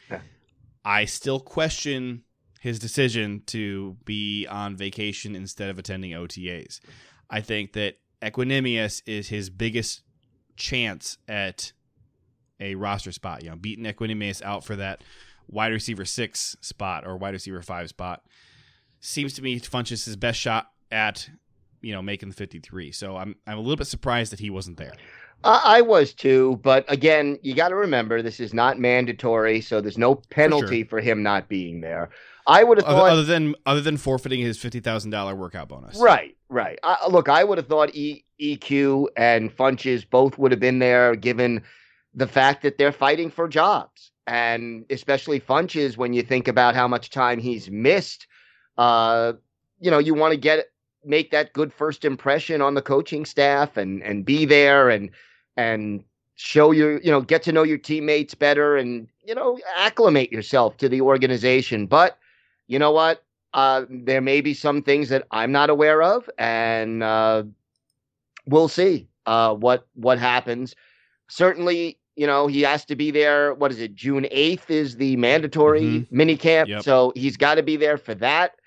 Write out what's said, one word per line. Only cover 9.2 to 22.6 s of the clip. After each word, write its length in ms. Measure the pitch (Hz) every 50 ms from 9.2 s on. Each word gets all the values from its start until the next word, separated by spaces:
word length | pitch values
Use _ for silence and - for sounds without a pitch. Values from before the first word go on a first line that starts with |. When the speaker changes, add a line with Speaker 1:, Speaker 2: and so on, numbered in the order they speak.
| 98 -
Speaker 2:
his 220 | 110 104 98 92
biggest 520 | 90 95 117 113 113 120 110 - - - _ _ _ _ _ _ _ _ _ _ _
chance 640 | - - - 135 127 117 110 95 - - - - _ _
at 460 | - 107 101 98 92 90 - - - _ _ _ _ _ _ _ _ _ _ _ _ _ _ _ _ _ _
a 140 | 101 98 98
roster 340 | 92 104 101 101 101 - 95
spot. 320 | 87 - - 92 82 58
You 80 | 73 85
know, 60 | 80
beating 280 | 82 90 107 107 110 117
Equanimeous 580 | 107 101 - 113 110 110 107 104 101 95 -
out 220 | - 98 101 95 -
for 120 | - 107
that 260 | 98 98 95 98 - _ _ - _ - _ _ _ _ -
wide 240 | - 104 110 113
receiver 320 | 113 110 - - 113 95 95
six 520 | - - - 117 104 - - - - - _
spot 460 | - - - - 104 95 90 78 -
or 100 | 92 92
wide 180 | 92 98 98 98
receiver 280 | 92 - 98 95 87
five 260 | 82 - 92 87 87 80
spot 360 | - - 90 90 85 - _ _ _ _ _ _ _ _ _ _ _ _ _ _ _ _
seems 320 | - - - 151 143 139 135
to 80 | -
me 160 | 131 131 123 120
Funchess' 600 | - - - 123 120 - 120 107 - 113 107 95
best 200 | 123 120 113 -
shot 320 | - 120 110 113 - _ _ _ _ _
at, 360 | 113 110 107 104 104 - - - 151 _ _ _ _ _ _ _ _ _
you 120 | - 113
know, 80 | 104 95
making 280 | 95 101 101 98 - 98
the 60 | 92
fifty-three. 580 | - 101 90 - 82